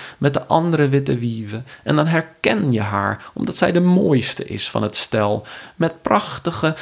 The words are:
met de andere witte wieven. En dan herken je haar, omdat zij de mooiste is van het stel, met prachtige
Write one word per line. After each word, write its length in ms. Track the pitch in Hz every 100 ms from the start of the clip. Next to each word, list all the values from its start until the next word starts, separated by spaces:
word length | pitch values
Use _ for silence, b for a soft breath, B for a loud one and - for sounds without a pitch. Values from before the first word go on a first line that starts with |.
| B B
met 140 | 143
de 120 | 139 -
andere 420 | 165 170 156 143
witte 300 | 139 139 123
wieven. 480 | 117 113 104 110 127 B
En 140 | - 151
dan 100 | 160
herken 680 | 170 160 - 226 220 156
je 80 | 113
haar, 420 | 104 101 101 104 B
omdat 240 | - - -
zij 160 | -
de 80 | 175
mooiste 640 | 180 180 196 131 - -
is 260 | - 104 -
van 120 | 113
het 140 | 107 -
stel, 500 | - 110 104 107 - B B B
met 260 | 165 -
prachtige 760 | - - - - 170 165 156 156